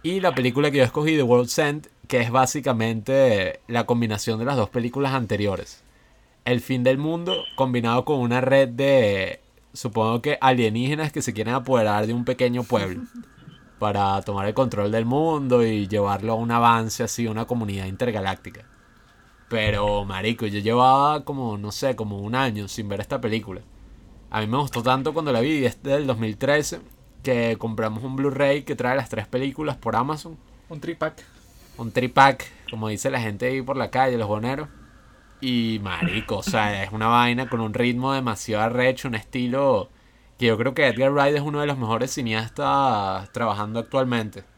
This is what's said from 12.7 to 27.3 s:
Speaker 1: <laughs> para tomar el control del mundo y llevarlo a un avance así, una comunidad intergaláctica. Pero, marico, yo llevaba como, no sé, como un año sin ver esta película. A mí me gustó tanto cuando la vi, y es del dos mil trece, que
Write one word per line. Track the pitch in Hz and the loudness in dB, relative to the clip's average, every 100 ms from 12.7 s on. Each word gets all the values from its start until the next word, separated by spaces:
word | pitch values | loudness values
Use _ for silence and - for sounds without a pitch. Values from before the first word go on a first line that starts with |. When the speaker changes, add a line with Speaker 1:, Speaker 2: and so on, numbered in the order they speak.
| 113 139 185 247 240 - - | -2 -2 -6 -10 -16 -20 -20
Speaker 1:
<laughs> | - - - - | -20 -20 -20 -4
para | 104 101 98 98 | -2 2 2 0
tomar | 95 98 98 | -2 -4 -2
el | |
control | 107 127 101 104 | 0 0 0 0
del | 110 113 | 0 0
mundo | 139 165 156 135 123 113 | 0 0 0 4 4 4
y | 107 98 | 0 0
llevarlo | 107 101 101 110 | 0 0 0 -2
a | 113 | -2
un | 117 | 0
avance | 117 117 113 110 - | 4 6 4 0 -4
así, | 113 - 117 | -4 -2 -4
una | 110 113 | -4 -4
comunidad | 120 107 98 95 | -4 -4 -4 -6
intergaláctica. | 95 123 107 95 95 - - - _ _ _ _ _ _ _ _ | -4 -4 -2 -4 -6 -12 -20 -20 _ _ _ _ _ _ _ _
Pero, | 113 107 104 104 101 | -2 0 0 0 -2
marico, | 101 95 107 117 107 | -4 -4 -4 -2 -4
yo | 101 | -2
llevaba | 101 120 131 135 143 151 | 0 4 6 6 4 0
como, | - 139 120 104 | -6 -6 -4 -6
no | 104 | -8
sé, | - 135 120 | -4 -2 -2
como | 107 101 | -6 -6
un | 101 123 | -4 -2
año | 131 107 101 | -2 -2 -8
sin | - 104 | -8 -6
ver | 101 | -6
esta | 101 139 | -6 -4
película. | 117 113 101 90 - - - - - - - | -2 -4 -6 -14 -16 -20 -20 -20 -20 -20 -6
A | 107 | -4
mí | 107 | 0
me | 127 | 0
gustó | 143 123 | 0 -2
tanto | 117 131 135 | 0 0 0
cuando | 156 151 | -2 0
la | 120 | 0
vi, | 135 156 | 2 0
y | 123 | 0
es | - | -2
del | 139 139 139 | -2 -2 0
dos | 110 | -2
mil | 110 104 | -4 -2
trece, | 135 147 147 170 - - - - | 0 0 0 -10 -16 -20 -20 -10
que | - | -2